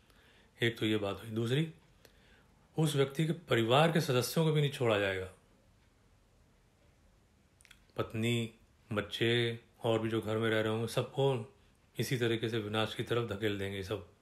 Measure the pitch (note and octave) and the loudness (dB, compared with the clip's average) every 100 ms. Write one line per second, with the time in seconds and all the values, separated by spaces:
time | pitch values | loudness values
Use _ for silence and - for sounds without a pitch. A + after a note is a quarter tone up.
0 | _ - - - - - A#2 - A2 G#2+ | _ -20 -20 -20 -14 -2 -2 0 0 0
1 | G2 F#2+ A2+ A2 A#2 C#3 D#3+ - _ _ | -2 -6 -6 -4 0 0 0 -6 _ _
2 | - - - - _ _ _ - D#3 C#3+ | -20 -20 -20 -20 _ _ _ -2 0 2
3 | C3+ - D#3+ C#3+ - A#2 A2+ C3+ E3 D#3+ | 0 2 0 -2 0 2 4 6 6 4
4 | D3 B2 A#2 E3 D#3+ D3+ C#3+ - A#2+ G#2 | 2 2 2 0 2 2 0 0 2 2
5 | G2 F#2 F#2+ - _ _ _ _ _ _ | 2 -2 -6 -14 _ _ _ _ _ _
6 | _ _ _ _ _ _ _ _ _ _ | _ _ _ _ _ _ _ _ _ _
7 | - _ _ _ _ _ - - _ - | -20 _ _ _ _ _ -20 -20 _ -8
8 | A2 A2+ A#2 A#2+ A2+ - _ _ - G#2 | -6 -2 -2 0 -4 -10 _ _ -8 -6
9 | G2+ - A#2 A#2+ A#2 A#2 - - A#2 A2+ | -4 0 0 2 0 -4 -14 -4 0 0
10 | A2+ A2 G#2 A2 A2+ A2 A2 A2 A2+ - | 0 -2 -2 -2 0 0 0 -2 -2 -4
11 | A#2+ - C#3 B2+ A2 - - _ _ - | -4 0 0 0 -6 -16 -20 _ _ -6
12 | A#2 B2 A#2 A2+ A2+ A#2 G#2 A2 G#2+ - | -2 0 0 0 -2 -4 -2 -2 -2 -2
13 | A2 A#2 A2+ G2 A2 G2+ G2 G2 F#2+ G2+ | -2 -2 -2 -2 -2 -2 -6 -6 -6 -8
14 | F2+ - | -10 -20